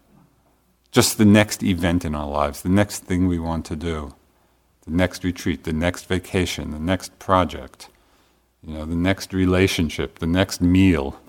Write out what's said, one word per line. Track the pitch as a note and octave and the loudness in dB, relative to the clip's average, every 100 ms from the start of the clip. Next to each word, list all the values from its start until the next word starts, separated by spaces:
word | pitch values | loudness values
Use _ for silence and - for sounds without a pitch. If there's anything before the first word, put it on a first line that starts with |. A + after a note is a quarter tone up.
| _ _ _ _ _ _ _ _ _ | _ _ _ _ _ _ _ _ _
just | B2+ - - | 2 2 4
the | G#2+ | 6
next | G#2 G#2 - | 8 4 0
event | G#2 E2 F2 F2 E2 | -2 0 0 0 -2
in | D2+ | -6
our | D2 | -4
lives, | D2 D2 D2 | -2 -2 -4
the | F2+ | 0
next | G2+ G2+ - | 2 0 -4
thing | - F2+ F#2 | -4 0 0
we | E2+ | 0
want | E2 D#2+ - | -4 -6 -6
to | D#2 | -8
do, | E2+ D#2 D2 - _ _ _ _ _ _ - | -6 -6 -10 -16 _ _ _ _ _ _ -4
the | |
next | F2 F2+ - | 0 0 -2
retreat, | F2+ - G2 C#2+ E2+ | -6 -4 -6 -4 -4
the | |
next | D#2 F2 - - | -2 -2 -4 -6
vacation, | F2+ - F#2+ E2+ - D2+ | -6 -2 -2 -2 -6 -10
the | D2+ | -8
next | E2+ F#2 - _ | -4 -4 -4 _
project, | - F#2 E2+ D2+ B1+ _ - _ _ _ _ _ _ _ | 0 2 2 -4 -16 _ -20 _ _ _ _ _ _ _
you | D#2+ D#2 | -12 -10
know, | D#2 | -4
the | E2+ | -2
next | F#2 F#2+ - | 0 -2 -4
relationship, | F#2+ F#2 F2+ F#2 - D#2 - C#2+ - | 0 2 4 2 2 -4 -4 -8 -4
the | E2 | 0
next | F2 G2+ - | 0 0 0
meal. | F2 F#2 F#2+ D#2 C#2 - | 2 6 6 4 -2 -10